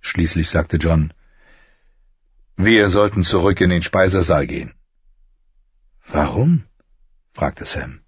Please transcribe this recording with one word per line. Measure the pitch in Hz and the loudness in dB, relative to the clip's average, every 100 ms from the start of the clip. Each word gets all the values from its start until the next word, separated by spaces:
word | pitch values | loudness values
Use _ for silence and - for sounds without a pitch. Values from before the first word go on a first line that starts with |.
Schließlich | - - 85 82 78 | -8 -4 -2 -2 -2
sagte | 87 80 82 | -2 -2 -2
John, | 80 82 78 - _ _ _ _ _ _ _ _ _ _ _ _ _ - | 0 0 0 -6 _ _ _ _ _ _ _ _ _ _ _ _ _ -4
„Wir | 95 113 101 | 2 4 4
sollten | 95 104 104 | 2 0 0
zurück | 87 101 90 95 | 0 2 0 2
in | 92 | 2
den | 87 | 0
Speisesaal | 85 95 92 92 85 82 67 | -2 0 2 2 0 0 -2
gehen.“ | - - _ _ _ _ _ _ _ _ _ _ _ _ _ _ | -8 -12 _ _ _ _ _ _ _ _ _ _ _ _ _ _
„Warum?“ | 76 76 - 139 170 - _ _ _ _ _ _ | -4 -2 0 2 2 -2 _ _ _ _ _ _
fragte | - 71 - | -6 -6 -6
Sam. | - - 69 62 | -10 -10 -10 -16